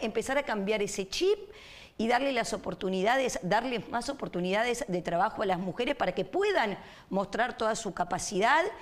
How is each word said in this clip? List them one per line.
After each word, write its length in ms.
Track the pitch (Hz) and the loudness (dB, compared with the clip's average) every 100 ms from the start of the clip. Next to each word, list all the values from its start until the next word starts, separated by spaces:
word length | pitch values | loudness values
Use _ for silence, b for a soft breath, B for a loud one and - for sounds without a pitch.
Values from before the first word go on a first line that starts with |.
empezar 380 | - 226 214 277 | -2 -2 -2 0
a 60 | |
cambiar 380 | 277 214 190 214 | 0 -2 0 0
ese 240 | 202 - 190 | 0 -2 -4
chip 320 | - 370 415 - B B B B B | 0 2 2 -2 B B B B B
y 80 | 226 | 2
darle 240 | 240 277 | 4 2
las 220 | 247 214 | 0 0
oportunidades, 840 | 202 - 175 190 190 202 269 254 - | -2 -4 -4 -2 2 2 4 2 0
darles 440 | 180 208 254 233 - | 2 2 2 -2 -4
más 180 | 233 233 | -4 -4
oportunidades 800 | 269 180 175 180 202 240 233 - | -6 -4 -2 0 2 2 0 -2
de 140 | 180 | -2
trabajo 400 | 170 170 208 - | 0 2 2 0
a 40 | 190 | 0
las 120 | 175 | 0
mujeres 360 | 185 - 247 277 | -2 -2 -2 0
para 160 | 185 | 0
que 120 | 185 | 0
puedan 540 | - 359 415 359 220 180 B B B | -2 0 2 2 0 -2 B B B
mostrar 480 | 190 190 - 240 - | -2 -2 0 -2 0
toda 180 | 220 214 | -2 -2
su 160 | 196 | -4
capacidad 720 | 170 175 175 - 185 226 302 381 - | -4 -2 -2 -2 2 4 6 4 -4